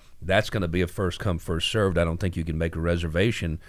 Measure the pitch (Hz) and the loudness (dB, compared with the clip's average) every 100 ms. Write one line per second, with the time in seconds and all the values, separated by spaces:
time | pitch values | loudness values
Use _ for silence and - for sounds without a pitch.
0 | - - 78 95 - 110 87 90 87 - | -20 -12 2 2 2 -2 0 2 0 0
1 | 92 - 107 82 - 82 101 110 98 85 | -2 0 -2 -2 -2 -2 0 2 2 2
2 | 82 82 95 85 82 80 82 82 82 87 | 2 2 -2 -2 -4 -2 -2 0 0 0
3 | 85 80 110 110 82 80 | 0 2 2 0 -4 -4